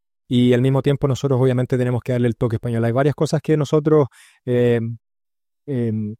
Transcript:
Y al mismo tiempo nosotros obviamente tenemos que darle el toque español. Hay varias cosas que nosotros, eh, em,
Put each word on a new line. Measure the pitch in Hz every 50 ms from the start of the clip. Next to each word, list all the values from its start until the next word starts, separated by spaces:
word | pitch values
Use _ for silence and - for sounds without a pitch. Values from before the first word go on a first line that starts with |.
| _ _ _ _ _ -
Y | 131 123 123 123 123
al | 123
mismo | 127 135 135 135
tiempo | - 143 139 - - 135
nosotros | 123 - - 135 135 123
obviamente | 131 131 123 123 127 - 135 123
tenemos | 123 123 123 117
que | - -
darle | 127 123 120 120
el | 113
toque | - 127 117 113 110
español. | - 123 117 113 117
Hay | 117
varias | 117 131 139 147 127
cosas | - 160 - - 147
que | - - 156 151
nosotros, | 143 - 160 156 147 156 156 156 135 - _ - - _ _ _ -
eh, | 127 123 123 123 120 120 117 117 113 117 - _ _ _ _ _ _ _ _ _ _ _ _ -
em, | 147 139 123 117 113 107 110 107 104 110 _